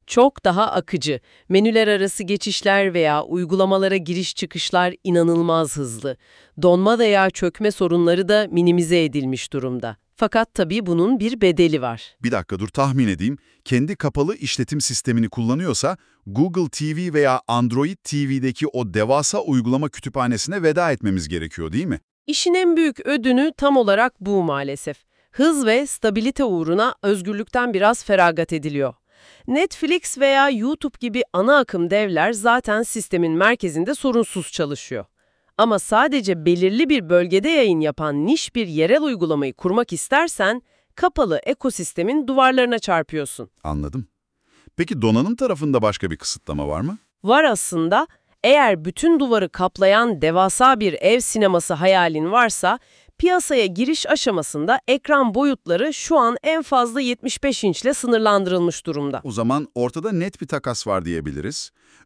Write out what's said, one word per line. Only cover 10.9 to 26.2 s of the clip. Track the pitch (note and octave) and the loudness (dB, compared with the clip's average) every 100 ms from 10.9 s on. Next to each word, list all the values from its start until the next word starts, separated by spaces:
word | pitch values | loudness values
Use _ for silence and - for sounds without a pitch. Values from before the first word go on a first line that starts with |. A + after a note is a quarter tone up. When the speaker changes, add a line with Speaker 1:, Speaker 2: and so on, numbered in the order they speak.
| E3+ F#3 B3+ | 0 2 0
Speaker 1:
bir | G#3+ B3 | -2 2
bedeli | G3 D#3 E3+ D#3 | 2 4 2 2
var. | B2+ A2+ - _ | -4 -8 -14 _
Speaker 2:
Bir | A#2+ | -4
dakika | A#2 F2 F#2+ | -2 -4 -6
dur, | G#2 | -6
tahmin | - C#3 C3+ A#2 | -2 0 2 0
edeyim. | F2+ G2 C#3 _ _ - | 0 -2 -6 _ _ -2
Kendi | B2+ C#3 G#2 | 0 0 -2
kapalı | C#3+ C#3+ D3 A3 | -4 -2 -2 -2
işletim | C#3 - B2 D3+ | -8 -6 -4 -4
sistemini | - B2 - A#2 A2+ | -4 -6 -2 -2 -2
kullanıyorsa | - A#2 C3 F3+ - C#3 F3+ _ _ - | -2 -2 -2 -2 -2 -4 -6 _ _ -10
Google | G2+ E3+ F3 D#3+ | -2 0 0 -4
T | - D3+ D#3 | -4 -6 -4
V | F3+ | -2
veya | D3+ C#3+ B2+ - | 2 2 2 0
Android | A#2 A#2+ A#2+ D3 F#3+ | 0 0 0 -2 -4
T | - D3 C#3+ | -6 -4 -2
V'deki | C3+ C3 A#2+ D3+ | -2 -2 -4 -4
o | B2 A2+ | -4 -4
devasa | F2+ G#2+ C3+ D3 - | -2 0 0 0 -4
uygulama | - C3+ A#2 C3 D3 | 0 0 0 -2 -2
kütüphanesine | - - C#3 B2 A#2 - G3 | -8 -10 -4 -2 -2 -4 -2
veda | D#3+ D#3 E3+ | 0 2 0
etmemiz | C3 G#2 F#2+ D2+ | -2 -2 -2 -4
gerekiyor, | E2+ D#2+ - D#2+ | -6 -8 -8 -6
değil | F#2+ F3+ | -4 -4
mi? | A2+ - _ - | -6 -10 _ -8
Speaker 1:
İşin | D4 F4+ | -4 0
en | F4+ F#4 E4 | 2 2 2
büyük | D#4+ A#3+ - | 0 -2 -4
ödünü | C#4+ A#3 B3 D4+ - | -2 2 2 2 0
tam | C#4+ C4+ | 2 4
olarak | A3 G3+ B3 - | 4 2 2 -2
bu | G3 G3+ | -2 0
maalesef. | E3+ C#3 C#3 C#3 - D3 _ _ _ | 0 -2 -6 -8 -10 -12 _ _ _
Hız | - D4 D4+ A#3 | 0 2 2 2
ve | A#3 C#4 | 2 0
stabilite | - A3 G#3 | -2 -2 0